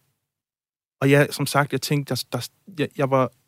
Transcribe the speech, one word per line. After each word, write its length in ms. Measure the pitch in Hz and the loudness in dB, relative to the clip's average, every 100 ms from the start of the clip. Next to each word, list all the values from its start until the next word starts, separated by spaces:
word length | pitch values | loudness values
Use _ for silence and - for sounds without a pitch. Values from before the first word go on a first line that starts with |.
| _ _ _ _ _ _ _ _ _ - | _ _ _ _ _ _ _ _ _ -2
og 80 | 139 | 4
ja, 160 | 143 143 | 4 4
som 140 | - 139 | 0 -2
sagt, 260 | 139 143 | 0 0
jeg 100 | 131 | -2
tænkte, 340 | - 147 135 127 | -2 -2 -2 -6
der, 80 | - | -6
der, 180 | 127 - _ - 190 | -8 -8 _ -12 -8
jeg, 80 | 139 - | -6 -4
jeg 120 | 135 | 0
var, 220 | 135 123 _ | 0 0 _